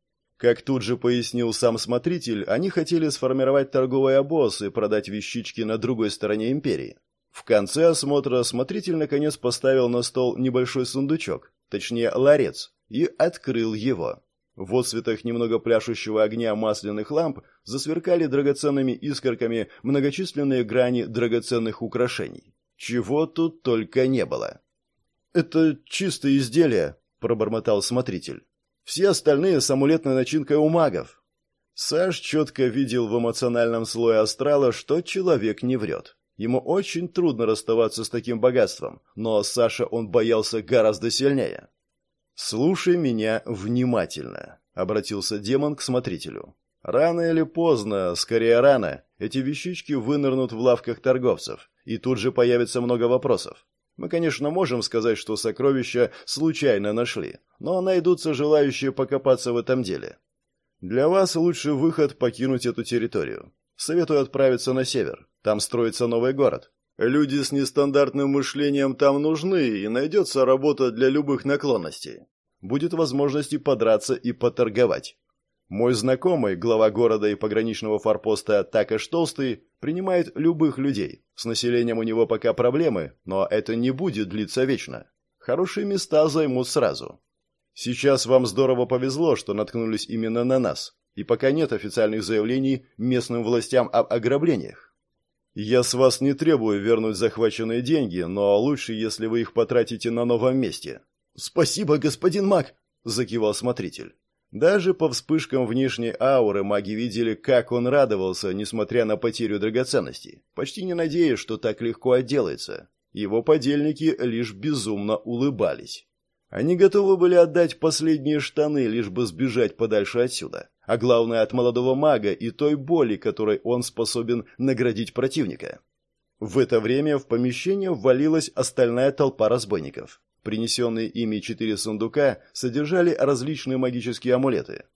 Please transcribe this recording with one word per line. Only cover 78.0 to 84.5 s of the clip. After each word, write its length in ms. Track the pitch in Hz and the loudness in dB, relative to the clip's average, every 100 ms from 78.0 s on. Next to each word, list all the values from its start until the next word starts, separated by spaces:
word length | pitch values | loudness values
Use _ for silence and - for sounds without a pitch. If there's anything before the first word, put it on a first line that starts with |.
| 110 101 110 104 - 101 | 0 0 0 -2 2 0
Такаш 420 | 90 110 101 110 - | 2 0 0 -2 -2
Толстый, 580 | 165 156 - 131 107 _ - | -2 -2 -2 -6 -6 _ -10
принимает 520 | 147 175 190 180 - - | -6 -4 0 0 0 0
любых 440 | 160 160 156 131 | 0 2 0 0
людей. 440 | 139 104 73 - _ - | -2 -2 -4 -8 _ -10
С 100 | 117 | -6
населением 540 | 113 120 120 117 113 | -2 0 2 2 0
у 40 | |
него 220 | 113 113 113 | 0 2 2
пока 280 | 113 117 | 2 0
проблемы, 600 | 110 120 143 165 95 73 _ 90 | 2 2 2 0 0 -6 _ -6
но 200 | 95 95 | -2 0
это 300 | 107 107 117 | 0 -2 -2
не 160 | 127 | -2
будет 380 | 131 180 110 98 | -2 -4 -4 -6
длиться 340 | 104 101 | -6 -4